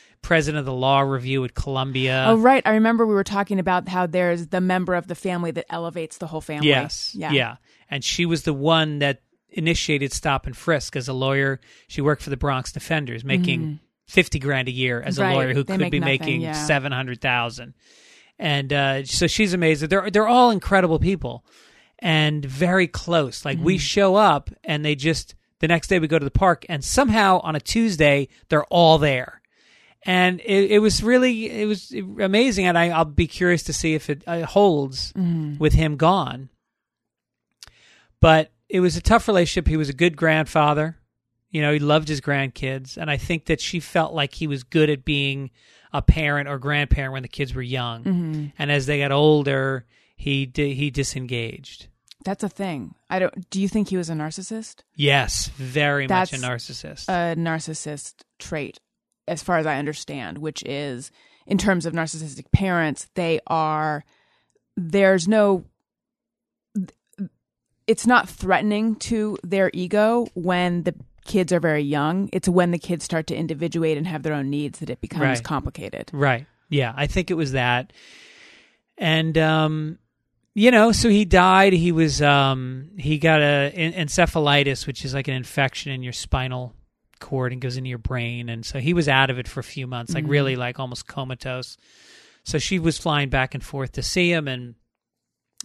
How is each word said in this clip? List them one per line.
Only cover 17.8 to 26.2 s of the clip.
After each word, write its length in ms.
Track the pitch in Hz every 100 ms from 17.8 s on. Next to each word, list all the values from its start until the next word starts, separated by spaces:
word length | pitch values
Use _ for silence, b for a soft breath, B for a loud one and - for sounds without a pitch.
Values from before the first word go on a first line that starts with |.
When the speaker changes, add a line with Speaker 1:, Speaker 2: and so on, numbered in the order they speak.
| b b b b b -
Speaker 1:
And, 360 | 160 143 135
uh, 320 | 143 139 135 135
so 220 | - 170
she's 260 | - 208
amazing. 360 | 180 160 147 151
They're, 200 | 190 202
they're 180 | 202 220
all 220 | 247 247
incredible 480 | 202 - 196 180 160
people 480 | 175 185 123 120 _ b b b b b
and 440 | 180 156 151 151
very 440 | 139 135 175 190 175
close. 580 | - - 170 131 - 143
Like, 140 | 135
we 140 | 165 156
Speaker 2:
Mm-hmm. 40 |
Speaker 1:
show 340 | - 202 196 196
up 340 | 202 143 - -
and 200 | - 147
they 120 | 151 143
just, 400 | 156 156 - - _ -
the 80 | 156
next 220 | 170 -
day 100 | 185
we 80 | 156
go 100 |
to 80 | 156